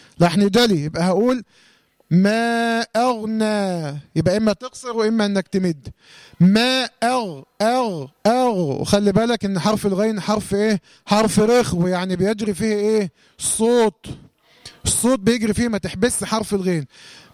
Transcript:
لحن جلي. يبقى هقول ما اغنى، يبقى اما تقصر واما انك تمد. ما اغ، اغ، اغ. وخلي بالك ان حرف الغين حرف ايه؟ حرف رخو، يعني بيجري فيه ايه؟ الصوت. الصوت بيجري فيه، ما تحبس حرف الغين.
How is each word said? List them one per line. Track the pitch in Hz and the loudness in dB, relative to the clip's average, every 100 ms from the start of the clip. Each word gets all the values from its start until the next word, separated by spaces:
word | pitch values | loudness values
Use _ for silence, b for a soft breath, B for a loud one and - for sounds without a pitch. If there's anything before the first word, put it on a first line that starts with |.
| b b | b b
لحن | 170 170 202 | 2 2 2
جلي. | 220 240 170 | 4 2 2
يبقى | 151 165 | -2 -2
هقول | 180 185 240 254 - b b b b b - | 0 2 2 0 -6 b b b b b 0
ما | 170 196 226 233 233 233 226 | 2 2 2 0 -2 0 -2
اغنى، | - 220 254 226 220 220 214 208 190 175 151 147 - 165 | -2 0 0 -2 -4 -2 -2 -2 -2 -4 -6 -10 -6 -2
يبقى | 160 208 | 0 2
اما | 220 | 0
تقصر | 196 254 - 247 226 | -2 -8 -12 -8 -2
واما | 220 226 202 | 0 0 0
انك | 196 - | -2 -2
تمد. | 196 180 147 - - B B B B | -2 -2 -4 -12 -20 B B B B
ما | 180 214 247 262 240 - | 4 6 2 0 -4 -2
اغ، | 233 254 208 139 - - | -2 0 -4 -10 -14 -4
اغ، | 220 254 233 165 135 _ 208 | 0 0 -2 -4 -10 _ 0
اغ. | 247 254 196 | 2 2 0
وخلي | 156 - - 202 202 | -2 -2 0 2 4
بالك | 196 233 233 | 2 2 0
ان | 196 190 | -2 -2
حرف | 208 214 208 | 0 0 0
الغين | 185 220 214 | 0 -2 -2
حرف | 202 214 - | -2 -4 -2
ايه؟ | 196 220 208 b b - | 0 0 -2 b b 0
حرف | 208 220 208 | 2 2 2
رخو، | 214 247 - 175 180 | 4 4 2 0 0
يعني | 180 185 180 | -2 -2 -2
بيجري | 190 214 214 | -2 -2 -4
فيه | 180 220 | -4 -2
ايه؟ | 208 214 220 190 b b b | -2 0 0 -2 b b b
الصوت. | - - 226 240 220 - - - - _ B B B B | -6 -2 2 4 2 -2 -18 -18 -20 _ B B B B
الصوت | - - 240 254 | -6 -2 0 0
بيجري | 190 240 214 | 0 0 -2
فيه، | 208 240 | -2 -2
ما | 202 | -4
تحبس | 185 185 240 - | -6 -2 -2 -2
حرف | 196 220 208 | -4 -4 -2
الغين. | 202 185 170 139 B B B B | -4 -2 -2 -6 B B B B